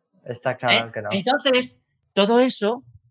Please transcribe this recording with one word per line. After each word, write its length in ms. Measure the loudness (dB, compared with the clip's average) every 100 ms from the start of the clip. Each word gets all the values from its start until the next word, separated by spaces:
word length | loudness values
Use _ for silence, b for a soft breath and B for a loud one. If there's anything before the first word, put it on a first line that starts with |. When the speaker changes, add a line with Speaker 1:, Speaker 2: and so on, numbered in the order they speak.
| _ _
Speaker 1:
Está 320 | -14 -8 -6 -4
claro 320 | 0 0 0
Speaker 2:
¿Eh? 40 |
Speaker 1:
que 100 | -8
no. 80 | -6
Speaker 2:
Entonces, 680 | -4 0 0 2 0 0 -8 _ _ _
todo 260 | 0 4 4
eso 440 | 2 0 -2 -4 -8 -20 _